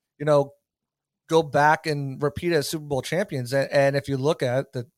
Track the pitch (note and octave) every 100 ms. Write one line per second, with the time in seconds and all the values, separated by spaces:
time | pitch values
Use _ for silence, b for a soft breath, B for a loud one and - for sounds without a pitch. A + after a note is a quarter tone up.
0 | _ - D3 D3 C#3 _ _ _ _ _
1 | _ _ - D#3+ D3+ D3 D3 D#3 D#3+ D3
2 | C#3 C3 C#3+ - F3 E3 C#3 D#3+ D3 C3+
3 | - D#3+ G3+ C#3+ A#2+ C#3 C3+ D3 C#3 C#3
4 | C3+ C#3 C#3 E3+ C3 B2+ C#3 B2+ A#2